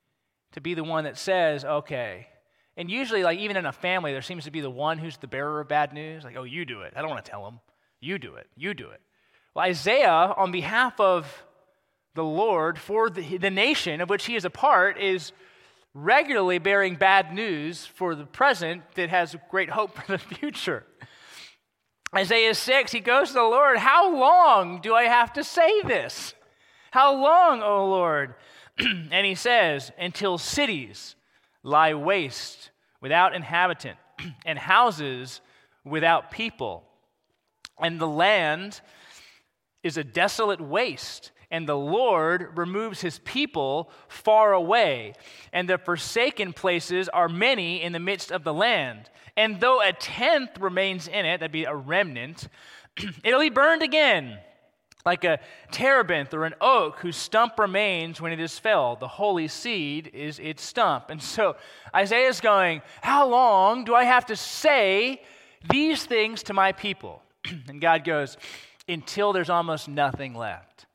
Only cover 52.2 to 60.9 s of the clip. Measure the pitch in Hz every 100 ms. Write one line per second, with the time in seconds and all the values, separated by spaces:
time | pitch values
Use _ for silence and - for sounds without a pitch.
52.2 | 127 170 - - - - _ - 202 131
53.2 | 214 254 311 240 294 320 311 302 285 185
54.2 | 127 101 - _ _ _ _ _ 175 175
55.2 | 175 156 - - - - 254 269 185 160
56.2 | 135 160 160 - 226 254 156 - 175 160
57.2 | - 220 233 226 202 196 208 175 165 156
58.2 | 165 160 160 - 220 196 123 113 123 -
59.2 | 208 175 156 - 240 208 147 151 160 131
60.2 | 151 147 156 156 - - 185